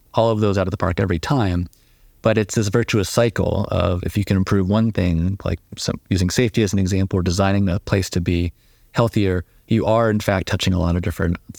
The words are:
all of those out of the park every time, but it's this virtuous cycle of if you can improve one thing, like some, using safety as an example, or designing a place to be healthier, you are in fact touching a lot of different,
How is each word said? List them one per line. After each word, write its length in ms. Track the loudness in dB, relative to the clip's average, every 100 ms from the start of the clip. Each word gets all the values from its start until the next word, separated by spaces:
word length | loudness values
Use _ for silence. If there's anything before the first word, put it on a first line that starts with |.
| _
all 160 | 0 2
of 100 | 2
those 180 | 2 2
out 100 | 0
of 40 |
the 60 | -2
park 220 | -2 0
every 200 | 0 0
time, 480 | -2 0 0 0 -4 _ _ _ -20 _
but 160 | 0 2
it's 180 | 0 0
this 140 | 0
virtuous 400 | 0 0 0 0
cycle 580 | 0 0 0 -2 -2 -2
of 320 | 0 0 -2
if 140 | -4 -2
you 60 |
can 140 | 0 0
improve 320 | 2 0 2
one 220 | 2 0
thing, 460 | 0 0 0 -2 -4
like 160 | -6 -6 _ -10
some, 220 | -6 -6 -2
using 200 | 0 0
safety 340 | 2 0 2
as 100 | 0
an 60 | 0
example, 400 | 0 0 0 0
or 20 |
designing 460 | 0 0 2 2 0
a 120 | -2
place 280 | -2 -2 0
to 100 | -2
be 300 | 0 0 -2 -6 _ _ _
healthier, 500 | 0 0 2 0 0 -4 _ -2
you 180 | 0 2
are 240 | 2 2
in 100 | 0
fact 260 | 0 0 0
touching 260 | -2 0
a 60 | 0
lot 160 | 2 0
of 60 |
different, 360 | -2 -2 -2 -2 -8